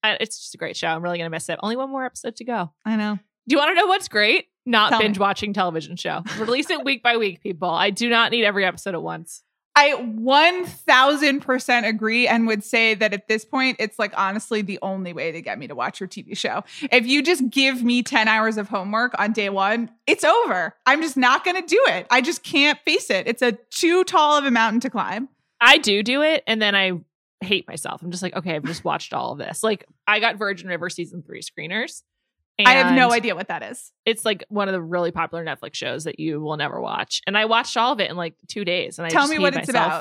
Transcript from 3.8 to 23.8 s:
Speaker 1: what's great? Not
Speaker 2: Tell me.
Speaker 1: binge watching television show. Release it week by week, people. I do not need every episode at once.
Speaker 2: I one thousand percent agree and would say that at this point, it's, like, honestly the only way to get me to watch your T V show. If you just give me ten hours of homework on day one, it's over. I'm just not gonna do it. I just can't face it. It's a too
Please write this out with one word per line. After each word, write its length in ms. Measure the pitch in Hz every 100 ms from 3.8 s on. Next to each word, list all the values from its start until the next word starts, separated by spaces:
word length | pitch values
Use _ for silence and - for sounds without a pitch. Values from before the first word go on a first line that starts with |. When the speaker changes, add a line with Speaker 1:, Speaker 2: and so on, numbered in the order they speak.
| 392
Speaker 1:
what's 220 | 381 -
great? 400 | 214 208 247 - _ -
Not 240 | 233 214
Speaker 2:
Tell 80 | 233
me. 80 | 214
Speaker 1:
binge 120 | 196
watching 340 | 202 190 208
television 440 | 202 185 160 151 180
show. 260 | 175 156 185 202
Release 320 | 220 254 294
it 140 | 330
week 180 | 269 262
by 140 | 240 233
week, 240 | 214 170
people. 280 | 208 175 180
I 200 | 165 196
do 180 | 190 240
not 220 | 233 226
need 140 | 240
every 200 | 214 202
episode 300 | 190 175 -
at 80 | 175
once. 400 | 160 165 165 - _ _ _
Speaker 2:
I 200 | - 294
one 720 | 277 247 220 233 277 330 359 359
thousand 760 | - - 262 269 294 294 269
percent 460 | - 254 - 247 226
agree 420 | 220 220 233 247
and 180 | 233 226
would 160 | 214
say 320 | - 233 226
that 200 | 214 214
at 120 | 196 _
this 160 | 220 -
point, 300 | 269 262 247
it's, 180 | 220 -
like, 140 | 208 -
honestly 420 | 190 208 - 220
the 180 | 202 196
only 320 | 196 190 185
way 180 | 165 160
to 80 | 160
get 180 | 123 104
me 80 | 123
to 80 |
watch 240 | 123 123 -
your 100 | 185
T 120 | -
V 120 | -
show. 280 | - - 120 - - 285
If 160 | 247 233
you 160 | 277
just 260 | 285 349 254
give 340 | 269 269 262
me 200 | 240 240
ten 260 | 240 262 220
hours 300 | 220 220 220
of 100 | 202
homework 500 | 208 190 214 247 -
on 140 | 208
day 160 | 220 202
one, 420 | 196 196 226 226 _ -
it's 180 | 392
over. 500 | - 427 466 185 170 -
I'm 160 | - 285
just 160 | 320 262
not 260 | 247 262
gonna 180 | - 359 339
do 140 | 392 539
it. 180 | 185 -
I 100 | 247
just 220 | 262 339
can't 360 | - 285 285 294
face 240 | - 302 -
it. 180 | 196 190
It's 140 | 233
a 120 | 247 220 _
too 340 | -